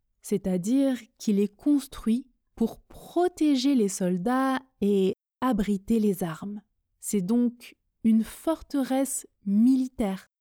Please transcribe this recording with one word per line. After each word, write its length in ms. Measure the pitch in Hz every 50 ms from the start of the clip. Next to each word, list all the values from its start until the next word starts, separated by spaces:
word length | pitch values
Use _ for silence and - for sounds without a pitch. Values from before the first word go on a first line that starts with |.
| _ _ _ _
c'est-à-dire 800 | - - 214 196 196 196 185 180 170 208 247 269 277 269 254 240 - _ _
qu'il 220 | - - - 208 196
est 160 | 208 202 _
construit 720 | _ - 294 294 285 - - - - - 220 226 247 277 _ _ _ _ _ -
pour 240 | - 233 220 - -
protéger 960 | - - - - - - - 339 349 359 359 - 320 302 285 254 240 277 285
les 140 | 254 208 196
soldats 720 | 190 - 196 175 180 185 175 233 254 262 262 269 262 262 - _ _ -
et 340 | 202 202 202 196 190 185 - _ _ _ _ -
abriter 600 | - 254 254 190 202 196 208 190 190 - 226 226
les 220 | 208 208 190 - 185
armes. 360 | 165 160 - - 202 208 208 - _ _ _ _ _ _ _
C'est 240 | - - - 202 180
donc 540 | 175 233 240 240 240 240 - - - - _ _ _ _ _ -
une 200 | 226 220 226 214
forteresse 1000 | - - - - 339 320 311 - - - 285 262 226 262 262 277 269 - - - - _ _ -
militaire 840 | 202 196 208 226 254 269 254 262 254 _ - 220 196 190 190 - _ _ _